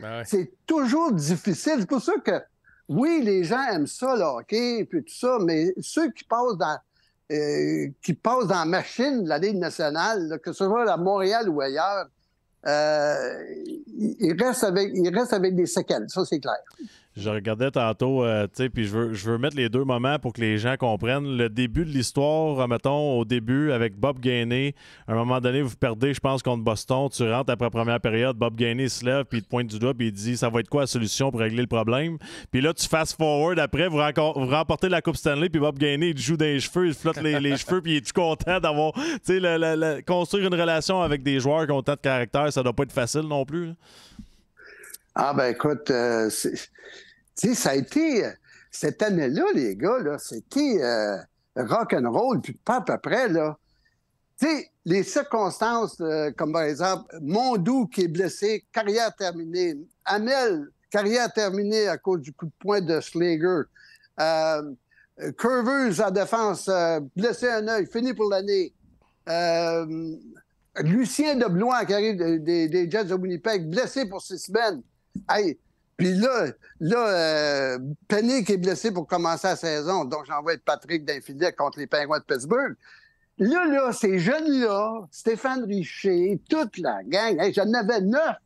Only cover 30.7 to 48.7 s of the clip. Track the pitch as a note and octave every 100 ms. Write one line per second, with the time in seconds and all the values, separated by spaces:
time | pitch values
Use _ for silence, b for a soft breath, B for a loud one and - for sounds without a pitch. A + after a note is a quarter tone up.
30.7 | D3 C3+ B2 G#2+ - C3+ A2+ A2 A#2 B2
31.7 | A#2 A2 B2+ E3 D#3+ B B B B2+ D3+
32.7 | - - D#3+ D#3+ - D#3 C#3+ D#3+ E3+ C#3+
33.7 | D3 F3+ D3+ D3 D3+ D#3 C#3 B2+ D3+ D#3+
34.7 | D3+ F#3 E3+ E3+ C#3+ D#3 C#3+ F3 D#3 D3
35.7 | C#3 D3 C#3+ E3+ C#3 A#2+ D#3+ D#3 C#3 -
36.7 | F3+ F3 C3+ D#3+ D3+ D3+ D3 C#3+ C3+ -
37.7 | F#3 E3 D3+ - G3 E3 D#3 E3+ F#3 E3
38.7 | D3+ D#3 A#3 D#4+ B3+ - F#3 F3+ E3 D#3+
39.7 | D#3+ D#3+ C3+ - F3+ E3 G3+ F#3+ F3 E3+
40.7 | D#3+ E3+ F#3 D3+ D3 C3+ C3+ C3 D#3+ D3
41.7 | C#3 C#3+ C#3+ C#3 C3 A#2+ C#3 D3 C3+ B2
42.7 | A#2 C3+ - A#2 D3+ D#3 C#3+ C3+ E3 E3
43.7 | E3 B B B B B B _ _ B
44.7 | B B B _ - C3+ C#3 B2 - D3+
45.7 | C#3+ - B2 A#2+ A2+ A2 - D3 - -
46.7 | - - - - _ _ - G#3+ A#3+ D3+
47.7 | C3+ B2 D4+ D#4+ A#3 A#2+ - B B B